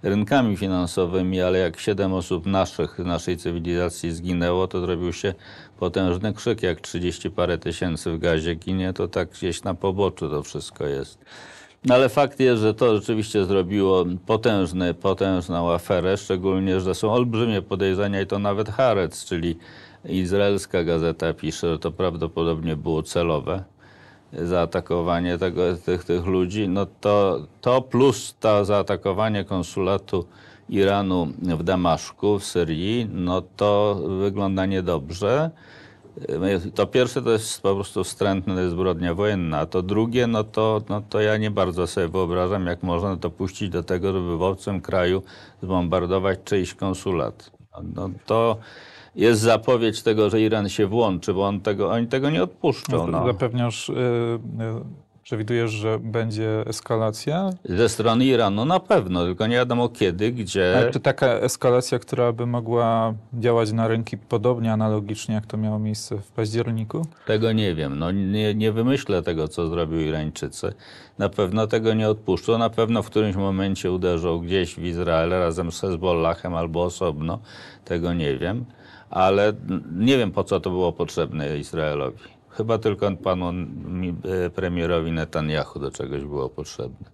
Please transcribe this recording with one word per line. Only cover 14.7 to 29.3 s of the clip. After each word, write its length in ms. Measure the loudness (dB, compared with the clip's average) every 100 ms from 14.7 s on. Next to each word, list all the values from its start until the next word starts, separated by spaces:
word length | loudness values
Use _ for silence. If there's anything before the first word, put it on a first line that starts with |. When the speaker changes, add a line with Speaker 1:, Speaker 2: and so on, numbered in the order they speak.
| 0 -2
Speaker 1:
potężną 800 | 0 0 0 0 0 -2 -2 2
aferę, 460 | 0 0 0 2 -2
szczególnie, 640 | -2 -2 0 0 0 0
że 160 | 0 -2
są 160 | 2
olbrzymie 500 | 2 2 0 0 -2
podejrzenia 600 | -2 -2 0 0 0 -2
i 60 | -2
to 120 | -2
nawet 300 | 0 -2 -2
Haaretz, 560 | 2 2 2 0 -4 -6
czyli 320 | -4 -2 -4 -10 -20 -20 -20 -6
izraelska 800 | -4 0 2 2 2 0 -2
gazeta 500 | 2 2 0 0 -4
pisze, 360 | -2 -6 -4 -2
że 60 | -2
to 120 | -4
prawdopodobnie 840 | -2 -2 -2 -6 -2 -2 -2 -2 -4
było 280 | -2 -2
celowe. 600 | -2 -2 0 0 -2 -6 -6 _ -20 -20 -20 -20 _
Zaatakowanie 1040 | -6 -2 0 2 -2 -2 -2 0 0 0 0
tego, 380 | -2 0 0 0 -2
tych, 180 | -2
tych 220 | 0 -2 0
ludzi, 420 | 0 0 0 0
no 180 | 0 -2 -2
to, 380 | 2 4 4 2 -6 _
to 200 | 2 2
plus 540 | 2 4 4 4 -6 -2
to 260 | 4 4 4
zaatakowanie 800 | 2 2 -2 -2 0 0